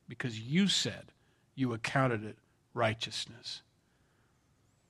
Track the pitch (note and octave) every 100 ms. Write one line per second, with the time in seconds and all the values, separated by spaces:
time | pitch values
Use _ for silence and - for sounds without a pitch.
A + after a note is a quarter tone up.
0 | - - B2+ A2 A2+ D#3+ G3 - A#2+ F#2+
1 | - _ _ _ _ - B2+ A2+ - C#3
2 | C3 A2+ G#2+ - _ _ _ B2 A2+ A2+
3 | - - - A2+ - - - _ _ _
4 | _ _ _ _ _ _ _ _ _